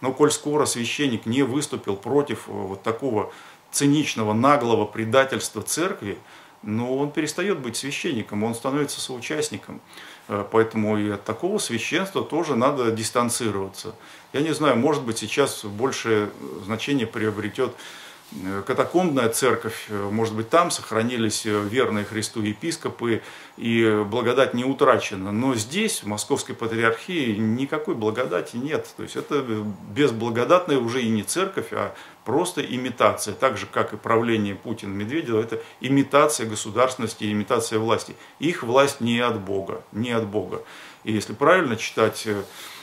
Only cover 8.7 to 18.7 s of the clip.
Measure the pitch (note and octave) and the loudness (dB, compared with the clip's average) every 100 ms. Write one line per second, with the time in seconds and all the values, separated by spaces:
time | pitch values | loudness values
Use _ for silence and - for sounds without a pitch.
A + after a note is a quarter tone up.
8.7 | C#3+ C#3+ - - B2 - D3+ D3+ - - | 0 -2 -4 -8 -8 -6 -4 -4 -6 -12
9.7 | - - - - - - G#2 G2+ A2+ A2+ | -16 -16 -20 -20 -18 -6 -4 2 4 4
10.7 | A2+ G#2+ G#2+ G#2 G2+ - A2 F3+ G#3 - | 2 2 2 0 -2 -6 -4 -2 -2 -2
11.7 | A2+ - D#3 F#3+ C3 A2+ D3+ D#3+ A#2 C3+ | -4 0 -2 0 -4 -2 -2 0 2 2
12.7 | C3+ A#2 A2 A2 B2 A#2+ - A2+ G2 F#2+ | 2 0 0 0 0 0 0 -2 -2 -6
13.7 | - - - - - - B2+ D#3+ D3 D3+ | -8 -12 -14 -18 -20 -6 -2 0 2 4
14.7 | A#2 C#3+ C#3 B2 - A2 D3 C3+ - G#2 | 4 4 2 0 -4 -2 2 2 0 -8
15.7 | G#2 B2+ - A#2 G#2+ G#2 - C2+ D2+ G2 | -2 -2 0 2 2 2 -4 -12 -10 -6
16.7 | A2 - C#3 G#2+ A2 G#2+ G#2 G2+ C3+ B2 | -4 0 0 0 0 -2 -2 -4 -2 -2
17.7 | - - - - - - C#2+ F#2 G2 G2 | -2 -14 -16 -18 -20 -16 -10 -6 -4 -2